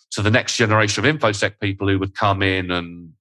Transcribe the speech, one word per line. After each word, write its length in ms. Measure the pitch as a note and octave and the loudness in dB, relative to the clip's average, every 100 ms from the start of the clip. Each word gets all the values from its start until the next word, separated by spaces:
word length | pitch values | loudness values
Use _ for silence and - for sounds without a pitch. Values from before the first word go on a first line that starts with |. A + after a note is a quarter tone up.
| _ | _
to 100 | - | -2
the 80 | G#2 | 2
next 260 | A#2 - - | 2 0 0
generation 480 | A2 G#2+ G#2+ G#2 | 2 4 2 2
of 140 | A2 D#3 | 0 2
infosec 400 | A2 G2+ G2+ - | 0 0 -4 -2
people 280 | G2+ F#2+ G2 | -6 -2 0
who 100 | F#2+ | 0
would 160 | F#2+ | -2
come 280 | - G#2 G2 | 0 0 2
in 280 | G2 F#2+ F2+ | 0 0 -2
and, 400 | F2+ F2 F2 E2 - | -4 -6 -12 -18 -20